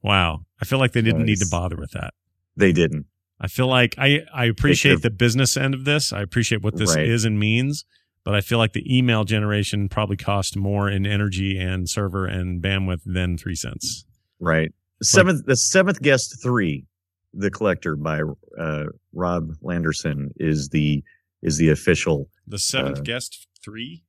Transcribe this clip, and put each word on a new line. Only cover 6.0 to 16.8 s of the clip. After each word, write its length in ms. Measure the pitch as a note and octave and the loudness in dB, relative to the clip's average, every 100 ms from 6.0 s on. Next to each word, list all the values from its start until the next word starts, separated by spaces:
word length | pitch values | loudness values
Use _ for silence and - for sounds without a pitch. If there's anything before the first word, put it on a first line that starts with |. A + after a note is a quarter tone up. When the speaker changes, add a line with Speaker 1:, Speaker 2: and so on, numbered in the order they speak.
| C#3+ | -2
Speaker 1:
I 100 | G2+ | -6
appreciate 420 | G2 A#2+ A#2 A2 | -4 -2 0 0
what 120 | G#2 - | -2 0
this 180 | G2 D#2 | 2 2
Speaker 2:
Right. 120 | D#2 | 2
Speaker 1:
is 160 | A#2 | 2
and 160 | A2 G#2 | 2 2
means, 460 | G#2 A#2 C3+ D3 - _ _ _ - | 2 2 0 -4 -10 _ _ _ -2
but 80 | G2+ | -2
I 60 | |
feel 160 | F#2+ A#2 | 0 0
like 160 | A2 | 2
the 100 | - - B2+ | -2 0 2
email 280 | B2 A2 G#2 | 4 2 2
generation 640 | A2 G#2 G#2 G2+ G#2 G2+ | 0 0 0 0 -2 -2
probably 280 | - G#2 G2+ | -2 -2 -4
cost 400 | - G2+ - G2+ | -2 -2 -2 -4
more 320 | G2 G2+ G2+ | -2 0 0
in 160 | G2 G2 | 0 0
energy 520 | G2+ G#2 F#2 F#2+ F#2+ | 0 0 0 -2 -2
and 280 | F#2 F#2 F2+ | -2 -2 -4
server 380 | - G2+ F#2+ F#2 | -2 -2 -2 -4
and 360 | F#2 F2+ F2 | -4 -4 -4
bandwidth 380 | F#2 G2 F#2+ F2 - | -2 -2 -2 -4 -4
than 320 | F#2 F2+ E2+ | -2 -2 -4
three 180 | - E2 | -6 -6
cents. 500 | A#1 - - - _ _ _ _ | -8 -8 -8 -10 _ _ _ _
Speaker 2:
Right. 320 | E2+ D#2+ D#2+ | 0 2 0
Speaker 1:
Like 20 | - _ _ | -6 _ _
Speaker 2:
Seventh, 420 | - F#3+ F#3 D#3 - | 4 6 6 2 0
the 100 | B2+ | 0
Seventh 460 | - F#3+ F#3+ G3 | 4 4 2 2
Guest 400 | C#3 C3 - B2+ | 2 2 0 -6
three, 440 | B2+ B2 F2 C#2+ | -2 0 0 -2